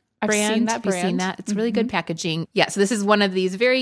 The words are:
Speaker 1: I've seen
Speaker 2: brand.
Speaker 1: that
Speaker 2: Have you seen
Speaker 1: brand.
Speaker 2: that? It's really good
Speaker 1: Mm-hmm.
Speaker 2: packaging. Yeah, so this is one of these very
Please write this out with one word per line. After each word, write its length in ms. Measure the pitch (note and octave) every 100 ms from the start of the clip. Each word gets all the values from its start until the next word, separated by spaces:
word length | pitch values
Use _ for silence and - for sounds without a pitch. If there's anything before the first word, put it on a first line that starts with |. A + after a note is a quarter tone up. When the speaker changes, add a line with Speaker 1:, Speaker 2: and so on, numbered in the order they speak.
| _ _
Speaker 1:
I've 100 | G#3+
seen 160 | G#3 G#3+
Speaker 2:
brand. 200 | A3+ A3
Speaker 1:
that 40 |
Speaker 2:
Have 120 | A#3
you 80 | G3+
seen 80 | F3+
Speaker 1:
brand. 200 | F#3 F3+
Speaker 2:
that? 180 | F#3 -
It's 160 | -
really 160 | G#3 A#3
good 140 | A3+ A#3
Speaker 1:
Mm-hmm. 40 |
Speaker 2:
packaging. 560 | F3+ - E3 F3 D#3+ -
Yeah, 160 | G3 D#3
so 120 | G3
this 120 | G3+
is 100 | A3
one 200 | G3+ G#3
of 100 | G3+
these 220 | F#3 F#3
very 260 | G3 B3 C4